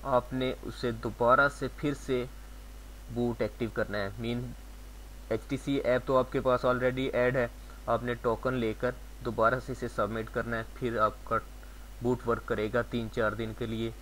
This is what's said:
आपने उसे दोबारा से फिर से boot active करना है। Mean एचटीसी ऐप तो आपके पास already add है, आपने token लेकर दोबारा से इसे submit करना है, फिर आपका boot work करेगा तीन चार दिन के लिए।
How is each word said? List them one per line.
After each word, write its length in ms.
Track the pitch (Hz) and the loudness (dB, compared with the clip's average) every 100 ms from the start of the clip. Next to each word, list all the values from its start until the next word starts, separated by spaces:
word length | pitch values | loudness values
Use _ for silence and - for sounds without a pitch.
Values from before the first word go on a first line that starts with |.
| 139 | 4
आपने 460 | 127 - 131 127 - - | 2 2 -2 0 -2 -8
उसे 260 | - 123 | -2 -2
दोबारा 560 | 113 117 - 120 131 139 | -2 -4 2 6 8 6
से 200 | - 131 | 2 -6
फिर 240 | - 147 | -2 -2
से 340 | 139 - 127 123 - - - - - - - - | -2 -2 -2 -2 -8 -14 -14 -14 -16 -16 -16 -8
boot 300 | 117 120 113 | 0 0 0
active 280 | 107 - 117 110 | -2 -2 -4 0
करना 220 | 104 101 | -2 0
है। 220 | 101 104 | -2 -4
Mean 320 | 117 120 127 - - - - - - - - | -2 -2 -4 -10 -14 -14 -14 -14 -14 -14 -4
एचटीसी 460 | 110 - 135 - 139 | -4 -2 -4 0 2
ऐप 260 | - 123 - | 4 2 6
तो 100 | 131 | 4
आपके 240 | 123 135 | 4 2
पास 220 | 127 123 | 4 4
already 440 | 127 123 127 127 131 | 4 4 2 2 0
add 220 | 120 123 131 | 4 4 4
है, 140 | 120 - - - - | 0 -2 -14 -10 0
आपने 260 | 117 120 | 0 0
token 400 | 120 120 113 131 | 0 0 2 0
लेकर 400 | 127 113 110 123 123 - - | 2 0 0 -2 -2 -12 -6
दोबारा 340 | 120 110 110 127 | -4 4 4 4
से 140 | 120 | -2
इसे 160 | 123 120 | -4 -4
submit 400 | - 104 113 107 | 0 0 0 -2
करना 280 | 123 113 113 | -2 -2 -4
है, 100 | 113 - | -4 -4
फिर 220 | 123 113 | -2 4
आपका 420 | 107 - - 113 - - - - - - | 2 2 -2 -2 -2 -14 -14 -14 -14 -2
boot 240 | 120 120 117 | 0 2 2
work 180 | 113 - | 0 0
करेगा 340 | 110 107 120 | -2 2 0
तीन 260 | 117 120 113 | 0 -2 -2
चार 260 | 120 107 | 0 0
दिन 200 | 107 113 | 2 -4
के 120 | 110 117 | -4 -4
लिए। 280 | 113 113 113 | -2 -2 -4